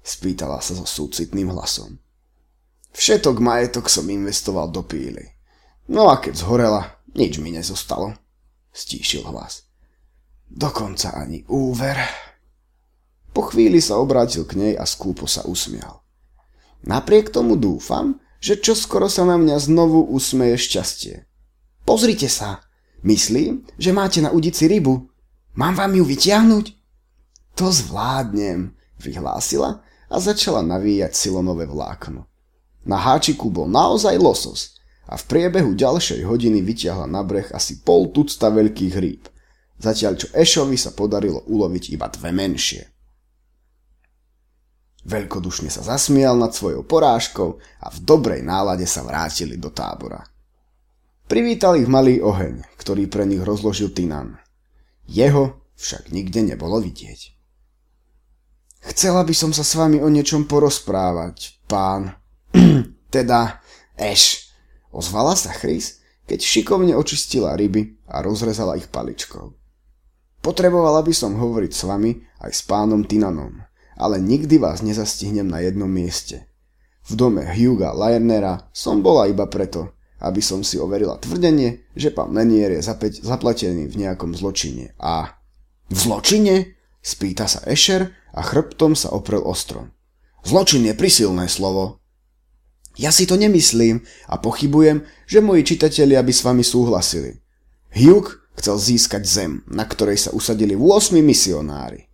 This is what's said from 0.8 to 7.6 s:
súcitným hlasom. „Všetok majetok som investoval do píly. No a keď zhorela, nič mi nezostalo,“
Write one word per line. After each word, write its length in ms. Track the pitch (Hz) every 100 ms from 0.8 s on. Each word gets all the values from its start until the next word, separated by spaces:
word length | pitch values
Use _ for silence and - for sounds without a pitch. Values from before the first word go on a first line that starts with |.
súcitným 640 | - - 73 - 82 98 92
hlasom. 480 | 90 - - 52 - _ _ _ _ _ _ _ _ _
„Všetok 480 | - - 214 156 120
majetok 480 | 120 120 123 123 113
som 160 | - 82
investoval 600 | 101 98 101 - 95 80
do 160 | 85
píly. 480 | 87 80 65 - - _ _ _ _ _ -
No 240 | 240 208
a 80 | 135
keď 240 | - 71
zhorela, 560 | 85 120 117 104 98 - - -
nič 240 | 95 78
mi 100 | 78
nezostalo,“ 640 | 82